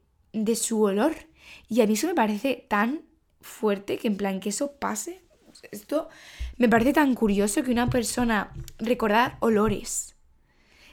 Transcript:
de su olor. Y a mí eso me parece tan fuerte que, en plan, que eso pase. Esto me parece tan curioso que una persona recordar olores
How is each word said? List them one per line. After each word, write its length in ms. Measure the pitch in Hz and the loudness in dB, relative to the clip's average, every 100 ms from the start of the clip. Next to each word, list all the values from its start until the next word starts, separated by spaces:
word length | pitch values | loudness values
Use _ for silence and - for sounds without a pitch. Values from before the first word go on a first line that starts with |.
| _ _ _ | _ _ _
de 240 | 220 214 226 | -4 -2 -2
su 260 | - 226 | -2 2
olor. 320 | 214 196 277 320 - _ - - - | 2 2 0 0 -10 _ -20 -20 -2
Y 120 | 220 | 2
a 60 | 208 | 2
mí 80 | |
eso 120 | 214 320 | 2 0
me 80 | |
parece 520 | 349 220 208 277 - - | 0 0 0 -4 -4 -2
tan 340 | 208 214 320 - _ _ _ | 0 0 -4 -10 _ _ _
fuerte 580 | - - 214 196 202 - | -20 -4 -2 -2 -4 -4
que, 100 | 240 | -2
en 80 | 196 | -2
plan, 240 | 196 190 | -4 -4
que 100 | 208 | -6
eso 220 | 202 285 - | -4 -6 -4
pase. 460 | 196 214 - 370 _ _ - - - | -6 -6 -8 -14 _ _ -20 -20 -20
Esto 360 | 208 - 294 320 - - - - - | -18 -6 -4 -4 -12 -20 -12 -10 0
me 120 | 240 | 4
parece 240 | 226 240 | 4 4
tan 220 | 320 285 | 4 4
curioso 480 | 240 220 202 208 - | 2 2 2 0 0
que 100 | 254 | 0
una 180 | 233 240 | 0 0
persona 640 | 247 220 - 240 214 185 - - - | 0 -2 -2 0 0 -2 -10 -16 -8
recordar 580 | 220 247 220 214 254 - | -2 0 2 2 2 0
olores 720 | 233 214 214 208 - - - - _ _ _ _ _ _ - | 2 2 2 -2 -6 -8 -10 -18 _ _ _ _ _ _ -20